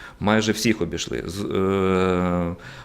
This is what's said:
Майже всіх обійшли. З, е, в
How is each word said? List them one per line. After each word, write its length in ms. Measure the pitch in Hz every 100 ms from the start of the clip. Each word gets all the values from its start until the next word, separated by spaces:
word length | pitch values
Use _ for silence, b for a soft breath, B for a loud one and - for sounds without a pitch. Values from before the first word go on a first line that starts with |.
| B -
Майже 320 | 98 110 107
всіх 280 | 101 117 104
обійшли. 420 | 85 82 - 60 -
З, 140 | 95
е, 60 | 107
в 1080 | 98 95 98 95 92 92 90 90 87 87 87 B B